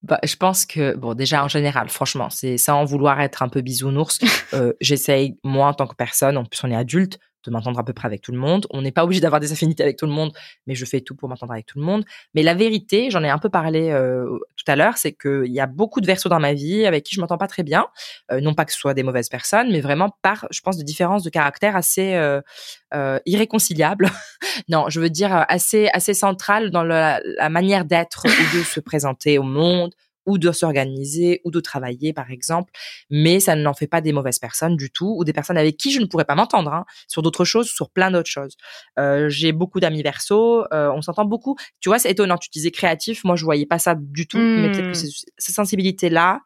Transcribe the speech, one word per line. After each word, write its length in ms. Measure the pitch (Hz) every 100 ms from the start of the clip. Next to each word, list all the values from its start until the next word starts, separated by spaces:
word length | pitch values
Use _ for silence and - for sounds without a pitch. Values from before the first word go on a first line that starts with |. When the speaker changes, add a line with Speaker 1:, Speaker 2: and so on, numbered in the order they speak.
Speaker 1:
Bah, 180 | 156 156
je 140 | 151 -
pense 280 | 185 190
que, 300 | - 160 143
bon, 200 | - 120
déjà, 280 | 117 135 156
en 40 | 143
général, 400 | 151 143 135 104
franchement, 420 | - 135 139 120
c'est 260 | - 135 123
sans 280 | - 147
vouloir 360 | 147 143 143 160
être 220 | 139 -
un 60 | 127
peu 140 | 135
bisounours, 580 | 127 123 131 135 156 -
Speaker 2:
<laughs> 340 | 240 - -
Speaker 1:
euh, 180 | 135 120 -
j'essaye, 560 | - 143 - 135 139 -
moi, 240 | 135 135 139
en 80 |
tant 120 | 143 131
que 80 | -
personne, 400 | 120 - 135 139
en 80 |
plus, 180 | 120 -
on 80 | 131
est 60 | 117
adulte, 420 | 123 165 190 - _ _ -
de 60 |
m'entendre 260 | 117 113 123
à 60 |
peu 80 | 117
près 140 | 123 123
avec 140 | 101
tout 120 | -
le 40 | 123
monde. 280 | 135 185 202
On 120 | 139
n'est 80 | 135
pas 140 | 131
obligé 160 | 170 185
d'avoir 200 | 156 151
des 120 | 147
affinités 300 | 156 160 160
avec 120 | 143 135
tout 100 | 156
le 60 |
monde, 200 | 147 156 151 - - -
mais 80 |
je 100 | 131
fais 160 | 123 135
tout 140 | 131
pour 140 | 135 135
m'entendre 240 | 127 120
avec 140 | 113 107
tout 120 | -
le 60 |
monde. 200 | 151 208 208 - -
Mais 80 | -
la 100 | 156
vérité, 580 | 175 226 214 - 196 254
j'en 120 | 190
ai 80 | 151
un 80 | 143
peu 100 | 208
parlé, 420 | 185 160 160 160
euh, 360 | 143 131 127 123 120 - -
tout 80 | -
à 80 |
l'heure, 240 | 143 180 240
c'est 140 | 160
qu'il 340 | 147 143 139 127
y 80 | 123
a 60 | 135
beaucoup 340 | 135 214 269
de 60 | 185
Verseaux 220 | 185 190
dans 120 | 170
ma 120 | 147
vie 320 | 143 143 202
avec 200 | 214 160
qui 100 | -
je 60 | 196
m'entends 180 | 170 170
pas 80 | 196
très 160 | -
bien. 240 | 160 160 - - - - _
Euh, 80 | 131
non 140 | 147
pas 100 | 151
que 80 | 160
ce 60 | -
soit 140 | 143
des 120 | 135
mauvaises 240 | 131 127 117
personnes, 420 | 127 - 202 247
mais 100 | 175
vraiment 300 | 139 143 196 -
par, 260 | 185 214 -
je 100 | -
pense, 140 | - 185
de 40 |
différences 400 | 147 151 175 202
de 80 | 170
caractère 460 | 165 147 - 202 196
assez, 380 | 170 - 190 185
euh, 260 | 151 139 139 - - - _
euh, 260 | 147 139 135
irréconciliables. 840 | - 202 220 220 - 160 156 202 226
<laughs> 100 | - - - 392 294 -
Non, 200 | 165 147
je 100 | 156
veux 80 | 165
dire, 260 | 156 202
euh, 80 | 185 156
assez, 400 | 180 - 220 208
assez 220 | - 180
centrales 560 | 196 202 190 - 208 220
dans 100 | 175
la, 380 | 165 165 156 127 - -
la 120 | 156
manière 360 | 165 185 196
d'être 400 | 160 170 170 - 247
ou 320 | 214 160 170
de 60 |
se 160 | 165 -
présenter 580 | - 156 139 131 - 147
au 60 |
monde, 500 | 135 139 165 180 175 - _ _ -
ou 100 | 202
de 140 | 170
s'organiser, 880 | 170 170 139 135 135 139 151 175 175
ou 80 | 175
de 80 | 165
travailler, 520 | 160 139 127 123 151
par 180 | 156 127
exemple. 400 | 127 - 165 180 - - - _
Mais 300 | 147 156 185
ça 160 | 190
n'en 180 | 156 147
fait 140 | 139 147
pas 140 | 170
des 120 | 160
mauvaises 280 | 147 131 123
personnes 360 | 117 - 160 170
du 140 | 135
tout, 240 | - 185 214
ou 80 |
des 80 | 160
personnes 240 | 151 143 175
avec 200 | 156 151
qui 160 | 277
je 80 | 277
ne 60 | 214
pourrais 180 | 165
pas 100 | 151
m'entendre, 380 | 143 214 240 151
hein, 120 | 156 185 - -
sur 160 | -
d'autres 220 | 165 160
choses, 240 | 180 220 233
sur 180 | - 151
plein 220 | - 185
d'autres 180 | 185 160
choses. 280 | - 139 - - - - -
Euh, 300 | 139 143 151
j'ai 240 | 143 160
beaucoup 260 | 156 185 190
d'amis 240 | 175 156
Verseaux, 600 | 147 139 - 202 226 233 220
euh, 180 | 156 147
on 100 | 139
s'entend 220 | 151 170
beaucoup. 300 | 214 233 269 269 - _
Tu 80 | -
vois, 120 | 220
c'est 100 | 247
étonnant, 260 | 190 196 175
tu 140 | -
disais 220 | - 156
créatif, 500 | 165 185 160 - 220
moi 140 | 190 175
je 80 |
voyais 200 | 160 151
pas 140 | 147 170
ça 160 | 170 165
du 300 | 143 143 165
tout, 120 | 226
mais 320 | 226 226 208
peut-être 140 | 196 185
que 40 |
Speaker 2:
Hmm. 40 |
Speaker 1:
c'est, 300 | 180 160 143 - _
ces 140 | -
sensibilités-là 880 | 175 208 202 190 190 175 165 175 214